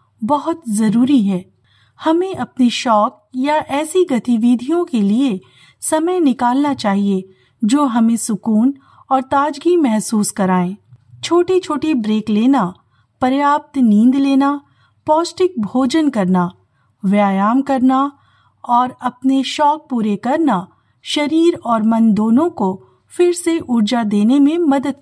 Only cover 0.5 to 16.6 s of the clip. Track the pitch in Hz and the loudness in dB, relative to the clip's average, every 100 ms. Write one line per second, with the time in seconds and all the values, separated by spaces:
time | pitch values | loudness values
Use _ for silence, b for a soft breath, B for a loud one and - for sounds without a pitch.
0.5 | 330 240 208 220 233 254 277 196 180 - | -6 -4 -2 0 2 2 2 2 -2 -8
1.5 | _ _ _ _ _ 311 330 381 370 - | _ _ _ _ _ -2 0 -2 -6 -10
2.5 | - 240 - 254 208 220 - _ 254 277 | 0 0 0 0 2 0 -4 _ -6 -2
3.5 | 302 - 277 311 370 349 247 - 233 240 | -2 -2 -6 -2 0 0 -2 0 0 2
4.5 | 240 247 339 349 233 196 220 277 190 b | 0 0 -4 -2 -2 0 0 0 -4 b
5.5 | b b b - 311 330 370 285 - 240 | b b b -4 -2 -2 0 0 0 0
6.5 | 262 294 262 208 196 202 190 185 b b | 0 -2 -2 -2 0 0 -2 -6 b b
7.5 | b 208 285 285 233 226 226 - 202 226 | b 0 2 2 2 2 0 -4 -6 -2
8.5 | 214 254 277 b b b 269 262 277 294 | 0 0 -2 b b b -2 0 -2 -2
9.5 | 285 339 349 262 214 - 214 202 - 190 | -2 0 2 2 0 -2 -2 -2 -2 0
10.5 | 185 180 196 _ - _ - - 339 349 | 0 -2 -8 _ -20 _ -14 -2 0 2
11.5 | 370 - 294 311 269 214 214 214 208 247 | 0 -2 -4 -2 -2 0 -2 0 0 2
12.5 | 277 175 - _ _ _ - 254 277 285 | 2 0 -6 _ _ _ -4 -2 0 0
13.5 | 294 302 277 233 208 247 277 277 269 277 | 0 -4 0 2 4 4 2 2 2 0
14.5 | 285 _ _ _ _ - 311 339 - 370 | -2 _ _ _ _ -2 0 0 -2 -2
15.5 | 262 202 254 262 320 302 226 185 185 175 | -2 -4 -2 0 0 0 0 0 0 0
16.5 | - | -6